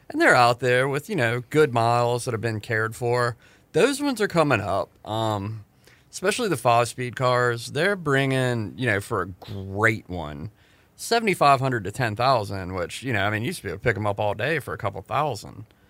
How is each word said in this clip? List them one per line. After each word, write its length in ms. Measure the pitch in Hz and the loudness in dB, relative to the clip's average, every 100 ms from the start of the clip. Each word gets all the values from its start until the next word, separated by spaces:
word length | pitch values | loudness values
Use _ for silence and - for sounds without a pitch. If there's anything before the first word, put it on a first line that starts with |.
| - | -8
and 100 | 302 | 2
they're 140 | 320 | 6
out 260 | 135 120 120 | 8 6 4
there 260 | 127 123 139 | 2 2 2
with, 220 | 139 180 | -2 -4
you 80 | 190 | 0
know, 260 | 117 123 117 | 0 0 0
good 240 | 151 147 | 4 4
miles 540 | 117 113 120 120 120 127 | 4 4 4 2 0 -2
that 60 | |
have 80 | 110 | -4
been 180 | 113 107 | -4 -4
cared 340 | - 110 110 | -2 -2 -2
for. 440 | 110 120 123 120 110 - _ _ | -4 -2 0 0 -4 -16 _ _
Those 300 | 151 247 277 | 2 2 2
ones 180 | 285 220 | -2 0
are 80 | 202 | 0
coming 320 | 170 147 110 | 2 2 2
up. 300 | 101 95 - _ - | 2 -2 -4 _ -6
Um, 560 | 110 110 104 101 110 - _ _ _ _ - | -2 0 -2 -4 -10 -16 _ _ _ _ -4
especially 320 | 185 208 220 | -2 0 -2
the 80 | 151 | 0
five-speed 580 | 127 117 120 - 123 | 2 4 2 -4 -8
cars, 580 | 110 127 123 123 117 120 | -2 0 2 2 0 -6
they're 220 | 123 190 | -2 -2
bringing, 800 | 202 151 139 135 131 123 120 101 67 | 0 0 2 2 2 0 0 -4 -4
you 80 | 127 | 0
know, 140 | 101 | 0
for 180 | - 107 | -2 -4
a 60 | 90 | -4
great 800 | 90 - 98 95 98 113 107 - | -10 -12 -12 -8 0 2 0 -6
one, 420 | 90 76 71 107 - _ _ _ - | -8 -8 -10 -12 -14 _ _ _ -16
seventy-five 640 | - 233 220 175 147 135 | -2 0 0 4 4 4
hundred 240 | 131 120 | 2 -2
to 80 | 92 | -4
ten 240 | - 120 107 | -4 -4 0
thousand, 560 | 131 123 104 98 90 | 2 2 0 -8 -6
which, 280 | 92 80 - | -6 -6 -6
you 100 | 127 | -4
know, 100 | 104 | 0
I 60 | 101 | 0
mean, 140 | 107 | -2
you 60 | 123 | -4
used 100 | 180 | -6
to 60 | |
be 40 | 98 | -8
able 120 | 80 | -2
to 40 | |
pick 140 | 123 104 | -2 0
'em 80 | 107 | -2
up 120 | 101 | -2
all 140 | 104 | -2
day 260 | 98 131 160 | -2 -2 -4
for 140 | - | -6
a 60 | - | -6
couple 240 | 98 95 | -6 -8
thousand. 640 | - 123 151 110 76 - - _ | -4 -2 -2 -6 -10 -16 -20 _